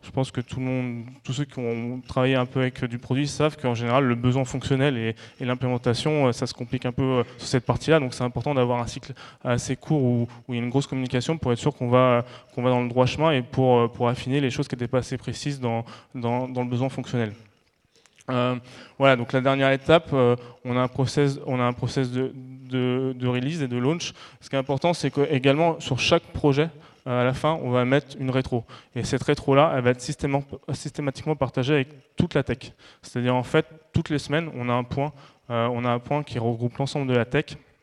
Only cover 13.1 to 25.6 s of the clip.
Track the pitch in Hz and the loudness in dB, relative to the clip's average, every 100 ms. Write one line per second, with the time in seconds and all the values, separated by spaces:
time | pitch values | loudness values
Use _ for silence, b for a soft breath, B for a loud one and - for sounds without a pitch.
13.1 | - 160 139 120 - 131 120 117 - 120 | 2 2 2 0 0 4 4 4 0 -2
14.1 | 123 127 139 135 120 143 120 120 131 120 | -2 -2 0 0 -2 -6 -4 -2 -2 -2
15.1 | 127 - 117 147 139 123 117 117 B B | -8 -8 -6 -6 -4 -2 -4 -6 B B
16.1 | 131 117 123 127 127 123 123 131 131 123 | -6 -2 -2 -2 -4 -2 -2 -2 -4 -4
17.1 | 123 110 101 - _ _ _ _ _ _ | -4 -4 -6 -20 _ _ _ _ _ _
18.1 | _ - 127 123 123 120 B B _ 135 | _ -4 -2 0 -2 -8 B B _ 4
19.1 | 127 120 135 127 135 135 135 135 165 170 | 4 2 0 2 2 4 2 4 4 4
20.1 | 139 123 123 B B 123 123 127 123 127 | 2 4 4 B B -4 0 0 0 0
21.1 | - 143 139 - 127 123 123 127 - 127 | 2 2 0 -4 0 0 0 -2 -2 -2
22.1 | 123 131 131 127 131 131 127 127 127 131 | -2 -4 -6 -16 -18 -4 0 0 0 -2
23.1 | 127 127 123 131 170 135 123 123 170 - | -2 -2 0 -2 -2 -2 0 0 0 -4
24.1 | B B B - 135 131 139 175 170 139 | B B B -4 -4 -2 0 0 0 -2
25.1 | 143 139 135 135 139 | 0 2 4 4 4